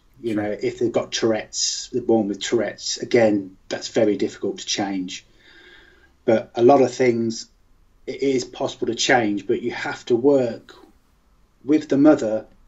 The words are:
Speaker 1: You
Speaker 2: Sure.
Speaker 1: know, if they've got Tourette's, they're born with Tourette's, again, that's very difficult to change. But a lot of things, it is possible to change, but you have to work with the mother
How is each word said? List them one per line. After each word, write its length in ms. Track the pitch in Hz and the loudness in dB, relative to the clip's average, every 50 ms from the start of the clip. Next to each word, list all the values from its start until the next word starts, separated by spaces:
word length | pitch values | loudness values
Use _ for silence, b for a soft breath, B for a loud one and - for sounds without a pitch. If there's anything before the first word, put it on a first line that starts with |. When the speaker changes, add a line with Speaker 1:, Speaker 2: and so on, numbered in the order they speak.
| _ _ _ 135 | _ _ _ -10
Speaker 1:
You 140 | 127 117 104 | -6 -4 -4
Speaker 2:
Sure. 80 | 104 104 | -4 -4
Speaker 1:
know, 140 | 104 104 - | -4 -6 -4
if 180 | 127 123 - - | -4 -6 -4 -2
they've 140 | 123 113 - | -2 -2 0
got 200 | - - - - | -2 -4 -4 -4
Tourette's, 760 | - 120 113 110 107 - - - - - - - - - - - | -2 0 0 0 0 -4 -8 -6 -6 -4 -4 -4 -6 -8 -6 -6
they're 100 | 123 87 | -4 0
born 260 | - 113 110 104 98 | 2 2 2 2 0
with 120 | 98 95 | -4 -6
Tourette's, 580 | - - 120 117 104 104 - - - - - - | -4 -2 -2 -2 -2 -2 -6 -8 -8 -8 -8 -8
again, 580 | - - - 120 113 107 104 101 95 92 - _ _ - | -4 0 2 4 4 4 2 0 -2 -6 -14 _ _ -10
that's 200 | - - - - | -8 -8 -8 -4
very 280 | - 127 110 104 101 | -2 0 2 2 0
difficult 420 | 101 110 104 - - - 98 90 - | 0 -2 -6 -6 -6 -6 -6 -6 -6
to 80 | - | -8
change. 580 | - - - 104 98 98 95 92 92 - - - b b b b b b b b b b b b b b b b b b b - | -8 -6 -4 -4 -4 -4 -6 -6 -8 -10 -14 -16 b b b b b b b b b b b b b b b b b b b -2
But 260 | 120 113 110 - - - | 0 0 0 0 -4 0
a 80 | - 120 | 4 6
lot 200 | 123 139 131 131 | 8 8 8 6
of 100 | 127 - | 4 2
things, 540 | - 127 123 117 117 117 113 113 - - - _ _ _ _ _ _ _ _ _ _ - | 0 2 2 2 0 0 -4 -4 -6 -10 -18 _ _ _ _ _ _ _ _ _ _ -14
it 160 | - 127 - 135 | -12 -8 -4 -2
is 220 | 139 131 123 - | 0 0 0 -2
possible 420 | - - - 135 117 - - - 117 | -6 -8 -8 -8 -8 -6 -6 -6 -4
to 60 | 110 | -4
change, 520 | - - - 139 123 113 104 104 98 - | -2 0 2 2 2 2 0 -2 -4 -2
but 160 | - 120 120 117 | -2 -4 -2 -4
you 80 | 120 | -6
have 340 | 113 - - 143 131 - - | -8 -8 -8 -8 -10 -8 -4
to 100 | - 147 | -2 0
work 580 | 117 127 143 143 135 127 117 113 - - - - - - _ _ _ _ _ _ _ _ _ _ _ _ _ _ _ - | 2 4 4 4 4 2 0 -4 -8 -14 -20 -20 -20 -20 _ _ _ _ _ _ _ _ _ _ _ _ _ _ _ -2
with 240 | 123 151 151 - - | 0 0 0 0 0
the 100 | 143 135 | 2 6
mother 480 | 147 151 151 - 120 107 110 110 - - - _ _ | 6 6 6 6 2 -2 -2 -4 -6 -8 -20 _ _